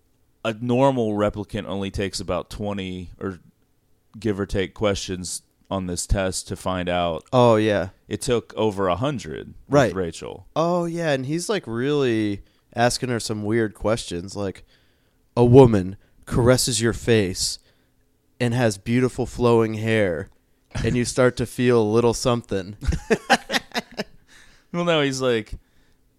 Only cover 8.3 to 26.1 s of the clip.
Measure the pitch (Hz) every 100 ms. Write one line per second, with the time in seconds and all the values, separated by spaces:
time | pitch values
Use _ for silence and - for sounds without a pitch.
8.3 | 120 - - 110 98 95 87 135 127 80
9.3 | 60 - - - 143 117 90 85 - 57
10.3 | 50 - 143 170 175 170 170 165 135 131
11.3 | 165 175 202 - 113 135 147 131 110 107
12.3 | 98 - _ _ 113 120 - 127 117 -
13.3 | 107 104 117 107 - 104 110 - 87 95
14.3 | 104 98 - - _ _ _ _ _ _
15.3 | 120 123 127 127 107 92 98 _ _ -
16.3 | 135 120 127 - 110 113 92 - 110 92
17.3 | 92 - - _ _ _ _ _ _ _
18.3 | _ 123 120 117 98 117 120 127 - 117
19.3 | - 120 117 113 110 113 110 98 78 -
20.3 | _ _ _ _ - 117 123 117 - 127
21.3 | 123 117 - 123 120 107 113 117 107 131
22.3 | 120 - 98 92 104 135 - - 220 -
23.3 | - - 277 - 233 - - - - _
24.3 | - - _ _ 175 175 160 139 131 131
25.3 | 113 107 - _ _ _ _ _